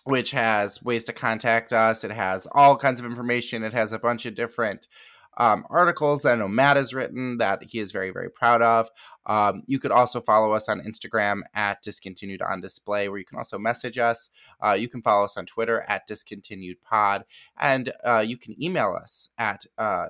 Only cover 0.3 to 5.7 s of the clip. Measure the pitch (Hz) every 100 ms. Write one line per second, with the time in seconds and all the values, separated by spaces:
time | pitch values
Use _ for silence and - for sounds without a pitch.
0.3 | 135 113 107 101 - 120 117 113 - 123
1.3 | 110 117 113 117 117 110 110 104 107 92
2.3 | 95 - 139 143 139 139 123 120 120 123
3.3 | 120 120 117 110 120 110 110 117 117 123
4.3 | 110 117 - 113 95 - - - _ _
5.3 | - 117 104 -